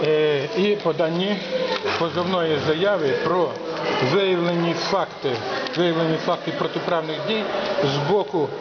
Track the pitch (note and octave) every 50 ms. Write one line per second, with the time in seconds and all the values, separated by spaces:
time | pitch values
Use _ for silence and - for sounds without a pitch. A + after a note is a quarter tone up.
0 | D#3+ D3 D#3 D3+ D#3 D3+ D3 C#3 C3 - - - F#3+ G#3 G#3 G3+ - E3+ D3+ D3
1 | E3+ D#3+ E3 F3 F#3 G3+ G#3 F#3 - - - - - - - - - G4+ - -
2 | E3+ E3 D3 E3+ F3 F3 F#3+ F3+ E3 D#3+ D#3 C#3+ B2 D3+ D#3 D#3+ F#3 G3+ G#3 F3+
3 | D#3 C#3 B2+ - - D#3+ - F3+ E3+ C#3 A2+ - - - - - - - - -
4 | B2+ B2+ D3 G3 G3 F#3+ F#3 F3 E3+ F3 F3 E3+ E3+ E3+ E3 - - - G3 F#3+
5 | E3 - - - - C#3 B2 A2+ A2 C3 - - - - - - F3 F3 E3 D#3+
6 | E3+ D#3+ D#3+ D#3 - - F3 - - E3+ D#3 - - E3 - E3+ - - F3 E3
7 | D#3+ D#3 D#3 D3 C#3+ G#3 A3 A3 G#3 - - - - - - - - C#3 C#3 C#3+
8 | C#3+ C#3+ F#3+ G#3 F#3 - - F3 C#3+ C3 C#3 C#3+